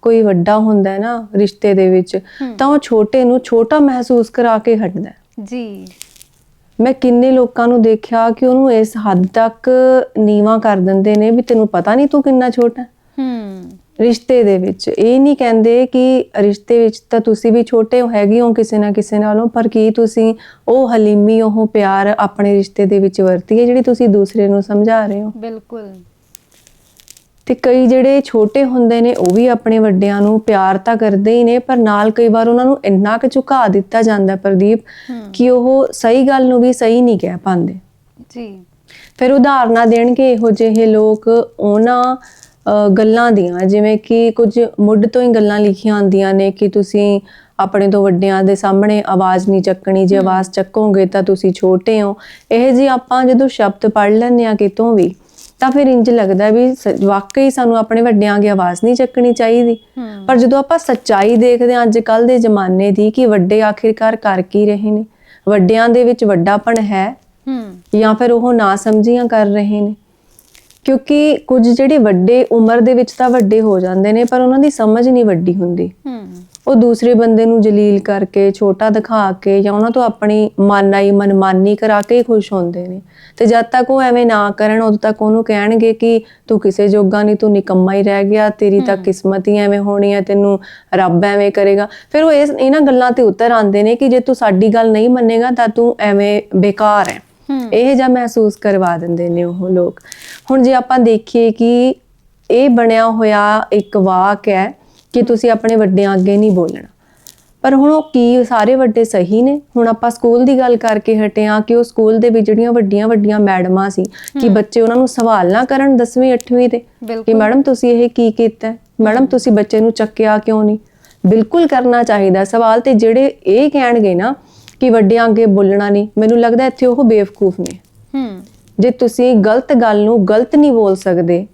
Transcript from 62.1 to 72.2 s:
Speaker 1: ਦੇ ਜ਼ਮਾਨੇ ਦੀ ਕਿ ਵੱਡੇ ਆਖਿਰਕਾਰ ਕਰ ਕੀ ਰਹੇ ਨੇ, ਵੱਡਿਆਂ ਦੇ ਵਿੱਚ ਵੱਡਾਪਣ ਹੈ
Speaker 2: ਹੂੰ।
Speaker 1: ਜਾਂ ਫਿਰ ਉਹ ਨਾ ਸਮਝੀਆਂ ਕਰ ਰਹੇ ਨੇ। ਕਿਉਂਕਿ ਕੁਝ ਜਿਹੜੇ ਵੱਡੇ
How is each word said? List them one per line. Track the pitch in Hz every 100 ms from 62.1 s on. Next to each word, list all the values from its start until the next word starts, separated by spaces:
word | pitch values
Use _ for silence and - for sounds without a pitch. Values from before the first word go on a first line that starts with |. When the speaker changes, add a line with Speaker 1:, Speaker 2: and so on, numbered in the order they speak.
| 220 233
Speaker 1:
ਦੇ | 254
ਜ਼ਮਾਨੇ | 226 208 190 185 202
ਦੀ | 196 214
ਕਿ | 220 254
ਵੱਡੇ | 214 180 214
ਆਖਿਰਕਾਰ | 214 208 226 220 220 220
ਕਰ | 214 190
ਕੀ | 185 202 214
ਰਹੇ | 208 214
ਨੇ, | 214 220 _ _ - -
ਵੱਡਿਆਂ | 208 185 220 233
ਦੇ | 233
ਵਿੱਚ | 240 233 220
ਵੱਡਾਪਣ | 190 170 208 220 226
ਹੈ | 208 202 196 262 _ _ -
Speaker 2:
ਹੂੰ। | 262 214 180 _ 208
Speaker 1:
ਜਾਂ | 220 220
ਫਿਰ | 240
ਉਹ | 233 247
ਨਾ | 240 202 196
ਸਮਝੀਆਂ | 226 214 214 247 240
ਕਰ | 226 208
ਰਹੇ | 208 202 208
ਨੇ। | 208 214 _ _ _ _ _ _ _ _
ਕਿਉਂਕਿ | - 262 262 294 302 285 -
ਕੁਝ | 254 233
ਜਿਹੜੇ | 240 269 302
ਵੱਡੇ | 214 185